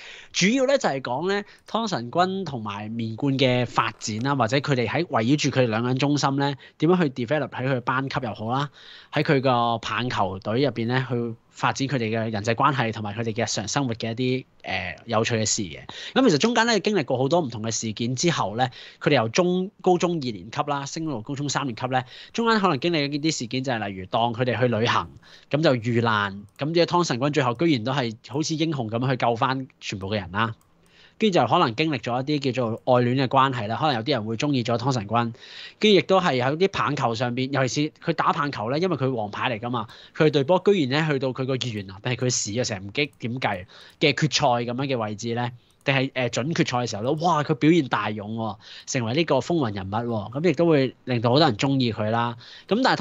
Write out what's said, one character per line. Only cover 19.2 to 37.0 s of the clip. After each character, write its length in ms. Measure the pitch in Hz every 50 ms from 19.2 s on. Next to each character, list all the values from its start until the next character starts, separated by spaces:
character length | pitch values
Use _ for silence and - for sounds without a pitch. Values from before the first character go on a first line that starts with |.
| 110 113
中-， 420 | - 185 175 180 180 185 185 196 - -
高 160 | - 185 180
中 140 | 170 185 175
二 80 | 175 160
年 320 | 127 123 107 90 87 120
級 100 | - 139 147
啦， 180 | 143 143 139 139
升 220 | 139 - 165 160
到 120 | 156 139 107
高 120 | 107 - 143
中 160 | 127 147 139
三 140 | - 143 143
年 100 | 131 107
級 120 | - 127
咧， 180 | 127 131 127 127 - - - - - -
中 140 | 220 233
間 120 | 226 226 214
可 80 | 196
能 120 | 185 151 127
經 140 | - 175 170
歷 180 | 151 143 143
一 60 | 147
啲 180 | 147 143 160 151
事 120 | - 127
件， 160 | 110 - 131 131
就 80 | 135
係 160 | 120 110 104
例 80 | 101 98
如 100 | 92 92
當 260 | - - 113 117 120 110
佢 80 | 117 127
哋 160 | 123 110 101
去 80 | 127
旅 180 | 123 113 107 117
行， 240 | 117 - 104 87 82 - - - - - - - _
咁 140 | - 147 165
就 100 | 156 127
遇 260 | 123 104 120 113 120
難， 420 | 113 117 110 104 101 98 98 101 101 - _ -
咁 120 | 139 156 165
即 60 | 175
係 40 | 165
湯 180 | - 160 175 180
臣 160 | 165 143 117
君 120 | 135 147 139
最 80 | 156 131
後 120 | 123 117
居 180 | 110 170 170 143
然 100 | 113 107
都 80 | 131
係 240 | 131 147 123 117 110 - -
好 160 | - 117 151 160
似 100 | - 160
英 220 | 147 165 160 156
雄 160 | 131 117 104
咁 180 | 113 117 127 135
去 80 | 131
救 180 | 107 123 117 117
返 320 | 110 135 127 131 135 131 - _ _
全 180 | - - 110
部 120 | 95 95 95
嘅 100 | 107 104
人 120 | 92 85
啦。 220 | 90 104 113 113 110 - _ _ _ _ _ _ _ - - - _ _
跟 120 | 220 214
住 80 | 170 160
就 80 | 123
可 100 | 107 151
能 180 | 180 170 123 107
經 140 | 156 160 160
歷 80 | 147
咗 240 | 117 - 123 117 127
一 160 | 135 151 151
啲 140 | 143 139 131
叫 160 | 113 127 123 110
做 120 | 113 - -
愛 160 | 135 127 123 123
戀 120 | 120 127
嘅 120 | 139 135
關 240 | - 135 135 131 139
係 140 | 131 123 104
啦， 100 | 107 113 113
可 60 | 151
能 80 | 156 127
有 80 | 110 110
啲 80 | 147
人 120 | 139 113 104
會 120 | 110 113
鍾 140 | 110 147 147 143
意 80 | 123 113
咗 140 | 120 117
湯 140 | 113 120 139
臣 160 | 131 120 101
君， 260 | 101 117 117 120 117 117 - - - - - - - - _
跟 120 | - 214
住 60 | 202
亦 40 | 165
都 200 | - - 190 185
係 140 | 175 175 135
有 100 | 123 123 131 151
啲 100 | 165 190
棒 280 | 190 - - 110 120 147
球 200 | 135